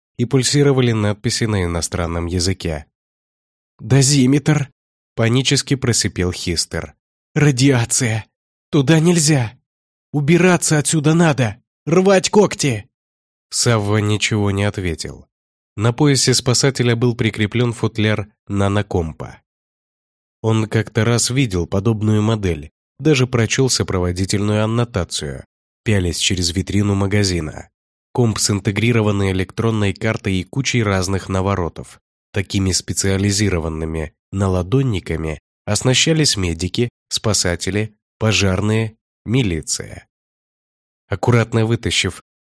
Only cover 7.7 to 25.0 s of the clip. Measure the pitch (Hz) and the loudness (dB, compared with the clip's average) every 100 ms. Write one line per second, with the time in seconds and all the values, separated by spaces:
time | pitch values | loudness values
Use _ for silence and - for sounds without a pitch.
7.7 | 123 113 - 120 110 - _ _ _ _ | 4 0 -2 -2 -4 -8 _ _ _ _
8.7 | 156 131 160 170 170 147 143 107 - _ | 0 4 4 4 4 2 2 0 -8 _
9.7 | _ _ _ _ 143 143 170 185 170 - | _ _ _ _ -4 2 4 4 2 2
10.7 | 151 - 160 147 165 170 135 113 - _ | 0 0 0 2 4 4 2 -2 -4 _
11.7 | _ - 175 190 185 - 214 180 - 143 | _ 0 2 4 4 4 4 2 2 -2
12.7 | 107 - _ _ _ _ _ _ - 120 | -2 -6 _ _ _ _ _ _ -2 2
13.7 | 110 101 107 104 104 - 107 101 98 101 | 2 2 0 2 0 0 0 0 0 -2
14.7 | 101 87 78 73 - - _ _ _ _ | -2 -4 -6 -10 -14 -20 _ _ _ _
15.7 | - 117 120 147 131 - 117 131 117 139 | -2 0 2 2 4 2 2 0 0 0
16.7 | 131 120 117 123 117 110 107 104 117 120 | 0 0 2 0 0 -2 -2 -2 0 -2
17.7 | 110 110 - 107 107 101 _ - 98 98 | -2 -4 0 0 0 -6 _ -6 -2 0
18.7 | 101 101 92 80 - 62 - _ _ _ | 0 -2 -2 -4 -8 -16 -18 _ _ _
19.7 | _ _ _ _ _ _ _ 110 110 107 | _ _ _ _ _ _ _ 0 0 2
20.7 | 113 - 113 110 120 - 127 123 92 85 | 0 0 0 2 2 0 0 0 0 -2
21.7 | 98 107 107 107 107 107 110 95 78 73 | 0 0 0 2 2 2 0 -2 -4 -8
22.7 | _ _ - 151 135 123 120 107 - 131 | _ _ -4 2 2 2 0 0 0 0
23.7 | - 92 92 90 87 92 101 104 107 110 | 0 -2 -2 -2 -2 -2 -2 0 0 0
24.7 | 117 120 - | -2 -2 -4